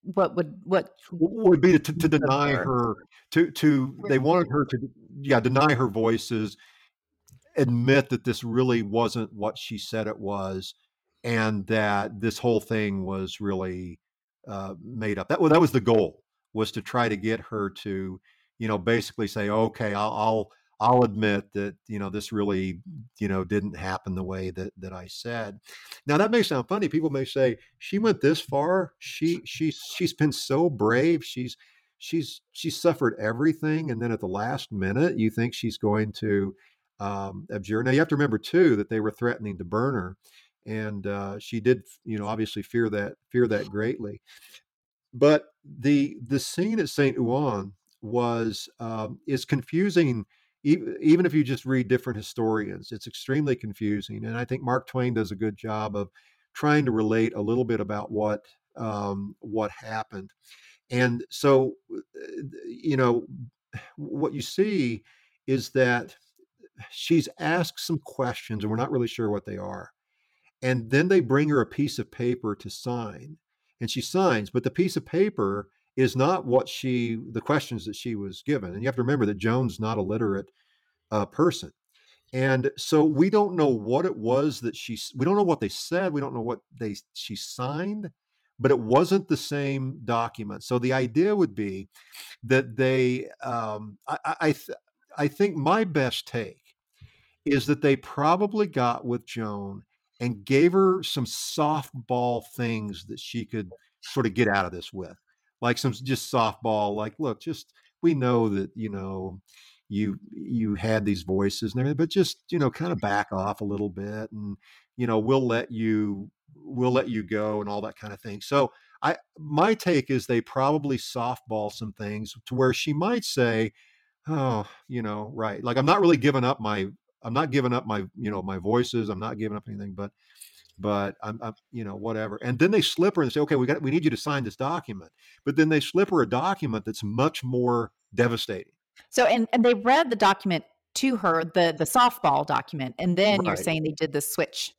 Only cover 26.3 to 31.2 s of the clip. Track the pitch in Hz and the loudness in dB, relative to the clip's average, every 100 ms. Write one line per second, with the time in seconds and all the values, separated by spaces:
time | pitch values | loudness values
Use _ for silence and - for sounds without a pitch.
26.3 | 233 196 143 120 202 175 151 156 139 131 | 4 2 0 -2 -2 0 0 0 -2 -2
27.3 | 139 131 117 _ _ - 196 220 185 139 | 2 2 2 _ _ -4 0 2 4 4
28.3 | 160 - 139 151 190 180 _ - - 160 | 2 0 -2 2 0 0 _ -14 -2 -2
29.3 | 165 - - 160 - - - 175 - 151 | -2 -6 -4 -4 -4 -12 -4 -4 2 0
30.3 | 131 - 135 175 120 107 120 160 165 | 0 -2 2 2 2 2 4 4 2